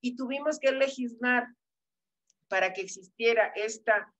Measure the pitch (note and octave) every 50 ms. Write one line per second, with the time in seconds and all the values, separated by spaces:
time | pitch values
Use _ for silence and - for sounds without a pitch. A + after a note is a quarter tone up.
0 | - B3 B3 A#3+ C4+ A#3+ C4+ C#4 D4 D4+ D#4 D4+ - C4+ C4 C4+ C4+ C4+ C4+ -
1 | B3+ A#3+ A3+ - A#3+ B3 B3 B3 A#3+ A#3+ - _ _ _ _ _ _ _ _ _
2 | _ _ _ _ _ _ _ _ _ _ G3 F#3+ F#3 F#3 F#3 G3 F#3+ F#3 - F#3+
3 | F#3 - _ _ A3+ A#3 A#3 A3 G#3 - - G3 G#3+ A3 A3+ - _ - G#3+ G#3
4 | G3+ - _ _